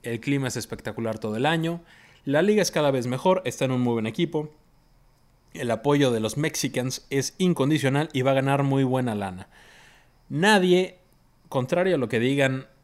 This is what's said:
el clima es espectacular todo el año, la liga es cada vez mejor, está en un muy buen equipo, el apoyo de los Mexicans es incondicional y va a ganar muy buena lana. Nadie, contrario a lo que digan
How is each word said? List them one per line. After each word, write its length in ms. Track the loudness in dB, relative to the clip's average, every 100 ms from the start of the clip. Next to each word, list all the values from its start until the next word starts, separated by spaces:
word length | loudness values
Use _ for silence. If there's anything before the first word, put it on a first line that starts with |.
el 180 | -6 -6
clima 280 | -2 -2 -2
es 100 | -6
espectacular 640 | -10 -10 -10 -6 -6 -4
todo 180 | -6 -2
el 80 | 0
año, 360 | 0 -2 -6 -12 -20 -20 -12 0
la 160 | 2
liga 200 | 4 2
es 100 | 2
cada 200 | 0 0
vez 140 | 0 -2
mejor, 340 | 0 2 2 0
está 200 | -4 -2
en 60 |
un 100 | 0
muy 120 | 0
buen 140 | 0 -2
equipo, 420 | -2 -2 -2 -8 -16 _ _ _ _ _ _ _ _ _
el 180 | -8 -4
apoyo 400 | 0 2 4 4
de 80 | 2
los 160 | -2 -2
Mexicans 720 | -4 -4 -4 -4 -4 -8 -4
es 260 | -4 -4 0
incondicional 720 | 0 2 2 2 2 0 -2
y 120 | 0
va 80 | 2
a 40 | 2
ganar 280 | 2 2
muy 200 | 2 2
buena 320 | 2 0 -2 -2
lana. 320 | -6 -8 -16 -20 -20 -20 -20 -20 _ _ _
Nadie, 680 | 0 4 4 6 4 2 -8 _ _ _ _ _
contrario 480 | -4 -2 0 2 0
a 20 |
lo 120 | 0
que 100 | 0
digan 480 | 2 2 0 0 -8 _